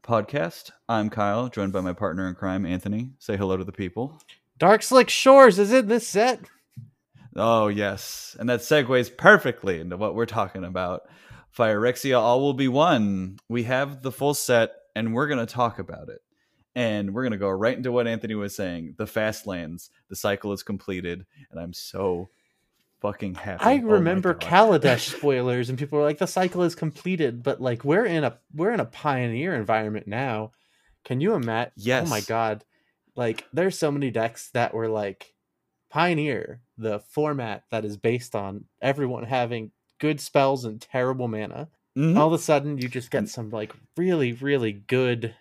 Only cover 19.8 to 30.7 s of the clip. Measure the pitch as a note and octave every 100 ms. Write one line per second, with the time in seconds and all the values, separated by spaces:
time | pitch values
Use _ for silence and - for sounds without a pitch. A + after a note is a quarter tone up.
19.8 | - _ _ G2 G#2 G2+ G#2 G2 - G2
20.8 | - F#2 F2+ F2 F#2 _ C#3 E2+ E2+ F2
21.8 | - F#2+ F#2+ F2 F#2+ _ _ _ _ _
22.8 | _ _ G#2+ G2+ G2+ F2+ G#2 F2 A3+ C#4
23.8 | A3+ G#3 E3 F#3+ F#3 E3+ - F3 A3 E3
24.8 | C3+ A#2+ - - C#3+ C3 B2 B2 A#2+ B2+
25.8 | C#3+ D3 D3 D3+ F3+ - F#3 F3+ F3 E3
26.8 | D#3+ - F3+ F#3 C#3+ A#2+ A#2+ - B2+ A#2
27.8 | C#3 F3 A#3 E3 C3+ - _ D3 F#3 A#3
28.8 | A#2+ - D3+ C3 B2 A2+ E3+ D3 G#2 A2
29.8 | G#2+ G#2+ G#2 A2 C3+ G#2+ A2 _ _